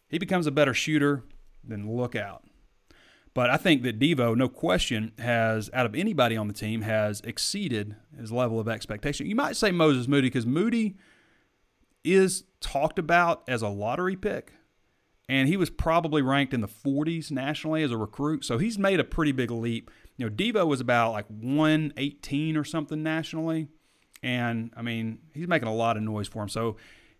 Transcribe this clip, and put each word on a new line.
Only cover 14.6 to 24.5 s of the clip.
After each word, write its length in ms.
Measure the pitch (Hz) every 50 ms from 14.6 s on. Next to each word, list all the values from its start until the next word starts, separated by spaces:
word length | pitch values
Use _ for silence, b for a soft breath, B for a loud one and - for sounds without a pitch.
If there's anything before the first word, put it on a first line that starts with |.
| _ _ _ _ _ _ _ _ _ _ _ _ _ -
and 180 | 131 135 131 139
he 80 | 180
was 140 | 196 170 139
probably 540 | - - - 165 160 170 165 156 151 151 135
ranked 320 | 127 135 139 139 131 135
in 60 | 120
the 60 | 104 98
forties 640 | - - - 143 135 143 151 160 170 165 151 -
nationally 540 | 151 131 131 143 151 - - 156 156 160 156
as 80 | 135
a 60 | 120 110
recruit, 460 | 107 101 - - 139 151 160 139 -
so 140 | - 120 117
he's 220 | 180 233 226 202
made 200 | 196 196 196 170
a 40 | 131
pretty 280 | - - - 160 147 135
big 180 | 131 123 110
leap. 400 | 120 117 113 120 113 110 - b b b b b b
You 120 | - 123 110
know, 80 | 104
Devo 300 | 107 196 233 226 214 175
was 160 | 160 143 127
about, 300 | 123 123 123 117 117 113
like, 160 | 113 104 104 -
one 680 | 107 107 113 127 139 151 156 156 156 156 156 143 -
eighteen 600 | - 135 143 - - - - 139 143 156 160 156 151
or 60 | 143
something 400 | - - 165 151 143 156 156 156
nationally, 640 | 156 156 160 156 - - 160 160 165 160 160 156 139 - b b b b b b b b - -
and, 500 | 127 123 123 120 120